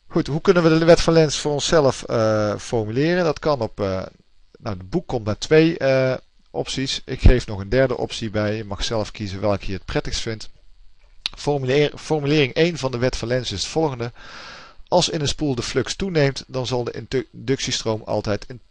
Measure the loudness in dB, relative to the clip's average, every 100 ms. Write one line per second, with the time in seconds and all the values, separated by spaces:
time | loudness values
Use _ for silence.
0 | -4 -2 0 0 4 6 6 6 8 6
1 | 8 6 4 2 -2 -2 2 4 4 2
2 | -2 0 2 2 0 -2 -4 -4 -2 0
3 | 0 2 0 0 0 0 -2 -2 -4 -2
4 | -6 -14 _ -20 -20 -12 -8 -8 -4 -4
5 | -2 -4 -2 -4 4 4 4 2 0 2
6 | 2 -2 -8 _ _ -8 -6 -4 -4 -6
7 | -8 6 8 6 4 -8 0 2 2 0
8 | -6 -6 -4 -2 -2 -2 -6 -6 -4 -2
9 | -4 -6 -8 -2 0 0 -2 -6 -4 -4
10 | -4 -6 -6 -8 -10 -16 -20 -20 -20 -20
11 | -20 -10 -10 -6 -2 -2 2 2 2 -2
12 | -4 -2 2 2 2 2 0 0 -4 0
13 | -2 -2 -2 -2 -2 -6 -4 -2 -2 -2
14 | -8 -10 -18 -18 -18 -18 -20 -16 0 2
15 | 2 0 -2 -2 -2 -2 -2 -2 -2 -4
16 | -2 2 2 0 -8 -6 -2 -2 -4 -6
17 | -4 -4 -4 -8 -4 -2 -2 -4 -2 -4
18 | -2 -2 0 -4 -4 -18 _